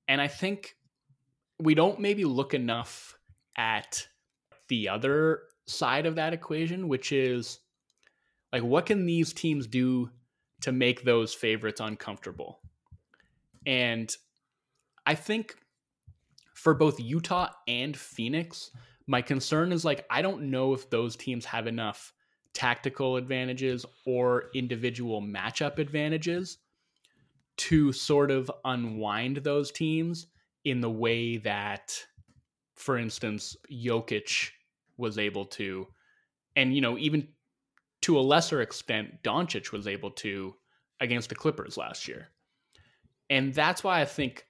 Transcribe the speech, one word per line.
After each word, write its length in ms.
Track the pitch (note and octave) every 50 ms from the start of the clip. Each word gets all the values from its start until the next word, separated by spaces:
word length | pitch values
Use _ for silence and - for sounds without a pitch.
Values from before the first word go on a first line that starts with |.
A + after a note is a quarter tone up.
| _ -
And 120 | C3+ C#3
I 80 | C#3+ D3
think 460 | - - F#3+ F#3+ G3+ G3 - - - _ _ _ _ _ _ _ _ _ _ _ _ _ _ _ _ -
we 140 | E3 D#3 D3+
don't 260 | D#3 E3 G3 G#3 -
maybe 240 | G3+ G3+ G#3 G#3 F#3+
look 300 | D3 B2+ B2+ C#3 C3+ -
enough 640 | C3+ A#2+ A#2 A2+ A#2 A#2 - - - - - - _ _ - - _ _ _ -
at 500 | - A#2 A2 A2 G#2 - - - - - - _ _ _ _ _ _ _ _ - _ _ -
the 200 | C3 A2+ G#2 F#2
other 540 | G2 A2 A#2+ C3+ C#3 D3+ D#3 D#3+ D#3+ D#3 - - _ _ _
side 400 | - - - D3+ B2 B2+ C#3+ D#3
of 100 | E3 D#3+
that 160 | E3 D#3 D#3+ E3+
equation, 560 | E3 - - D#3 D#3 E3 E3 F3 F#3 F#3+ E3
which 240 | C3+ C3 - - D3
is, 480 | C3+ C3 B2+ B2 B2 A#2 - - - _ _ _ _ _ _ _ _ _ _ _ _ _ _ _ _ _ _ -
like, 100 | B2 A#2
what 240 | A#2+ C3 E3 -
can 200 | - G#3+ G3 F3+
these 260 | E3+ E3+ E3 D#3+ D#3+ -
teams 340 | - - E3 D3+ C#3+ C3
do 440 | A2 A#2 B2+ B2+ B2+ B2+ B2 B2 A#2+ - _ _ _ _ _ _ _ _ - -
to 100 | C#3 B2+
make 320 | B2+ B2 B2 B2 - -
those 280 | B2+ A#2+ A#2 A2+ A2 -
favorites 480 | - - A2+ A2 A2 A2 A2 G#2+ -
uncomfortable? 800 | A2+ G#2+ G#2+ - - - G2+ - - G2 F2 - - - - - - - _ _ _ _ - - _ _ _ _ _ _ _ _ _ _ _ - -
And 480 | C#3 C3 B2+ B2 A#2+ A#2 A2+ A2+ A2 - - _ _ _ _ _ _ _ _ _ _ _ _ _ _ _ _ -
I 100 | - D#3
think 420 | D#3 - - G#3+ A3+ G#3+ - - - _ _ _ _ _ _ _ _ _ - - _ _ _ _ - - _ -
for 200 | - - D#3+ D3+
both 260 | - D#3 D3+ D3 -
Utah 480 | A#2+ A#2 C#3+ E3 E3 - F#3+ F3+ F3+ - - - -
and 300 | - A#2+ A#2+ B2+ D3 C#3+
Phoenix, 760 | - - - - - A2+ A#2 C#3+ D#3+ E3+ E3+ - - - - - - - - _ _ _
my 140 | - C3 B2
concern 520 | B2 - D3 C3+ - - D#3+ D#3 E3 F3+ F3+
is, 120 | E3 E3
like, 220 | D#3+ C#3 C#3+ - -
I 120 | A#2 C3+ F3
don't 280 | F#3+ G3 - D#3 C3+
know 240 | C3 B2+ C3 C3+ C3+
if 160 | C3 - -
those 260 | B2 A2+ A#2 A#2+ A2+
teams 280 | - - C3+ B2+ A#2+ -
have 200 | - - A#2 A2
enough 460 | A2+ A#2 A#2 A2+ G#2+ - - - - _ _ _ _ _ _ _ _ -
tactical 600 | - - A#2+ A#2+ - - C#3 C3+ - C#3 C3 B2+
advantages 680 | B2+ B2 B2+ C3+ B2+ B2+ B2+ B2+ B2+ C3+ C3 B2+ B2 - - - _ -
or 380 | C3+ B2+ B2 B2 B2 B2 B2 B2 - -
individual 640 | C3 B2+ A#2+ B2 A2+ A#2+ A#2+ A#2 A#2+ B2 A#2 A2 G#2
matchup 580 | G#2 G#2 G2+ G2 F#2+ A2+ A#2+ - D3+ C#3+ D3 -
advantages 800 | D3+ C#3 D3+ D3+ D3+ D3+ D#3+ D#3+ D#3 E3+ E3+ F3 F#3 F3+ - - _ _ _ _ _ _ _ _ _ _ _ _ _ _ _ _ _ _ _
to 360 | - - - E3 D#3 D3 C#3 C3
sort 380 | - - - D3 C#3+ C#3+ C#3
of 200 | C3+ C3 C3 C3 - - -
unwind 720 | C3 B2+ B2 A#2+ A2+ A2 A2 G#2+ G#2 G2+ A2 A#2+ B2+ C#3 C#3+
those 340 | C3+ D3 C#3+ D3 C#3+ C#3 -
teams 560 | - E3 D#3 D#3 D#3+ E3 E3+ E3+ E3 - - _ _ _ _ _ _ -
in 160 | C#3+ B2+ B2
the 100 | A#2+ A#2
way 480 | A2+ A2 A#2 A#2 A#2 A#2 A#2 A#2 A#2 A2+
that, 680 | G#2 A2 G2+ G2+ G2+ G#2 G2+ - - - - - - - _ _ - _ _ _ _ _ _ _ _ _ _
for 220 | - - - C3 A#2+
instance, 580 | A#2 A2 - - - A2 G#2 G#2 - - - - _ - C#3+
Jokic 800 | A#2+ A#2 A#2+ - - C#3+ - - G#2+ - - - - - - - _ _ _ _ _ _ _ _ -
was 200 | A#2+ A2+ G#2 G#2+
able 280 | G#2 G#2 G2+ G2+ G2
to, 400 | F#2+ - - G#2 G2 F#2+ F#2+ F#2 - - _ _ _ _ _ _ _ _ _ _ _ -
and, 180 | C#3 C3 C3 C3
you 80 | C#3+ C3
know, 160 | A#2 A#2+ G#2+
even 300 | D3+ D3 D3+ D3+ C#3+ - - _ _ _ _ _ _ _ _ _ _ _ _ - -
to 160 | - E3 C#3
a 20 |
lesser 400 | C3 C3+ D3 E3 E3 - E3 C#3
extent, 600 | A#2 - - - - - A#2 A2 G#2+ - - - -
Doncic 500 | A#2 G#2+ D3+ F3 E3 - G#2 - - -
was 160 | G#2 G2+ G2+
able 220 | G2 F#2+ D#2+ G2+
to 440 | - - - G#2+ G2 G2 F#2+ F#2+ F#2+ _ _ _ _ _ _ _ _ -
against 300 | C3+ A#2 A#2+ A#2+ A2+ -
the 40 | A#2+
Clippers 440 | - - D#3 D#3 - - - - -
last 280 | A#1+ A1+ - - -
year. 220 | - B1 - - - _ _ _ _ _ _ _ _ _ - - _ _ _ _ _ _ _ _ -
And 220 | C#3 C3 C3+ C#3 C3
that's 300 | D#3 D3+ E3 F3+ - -
why 180 | F#3+ F3+ E3
I 40 | D3
think 400 | C#3+ - - C#3+ B2 - - -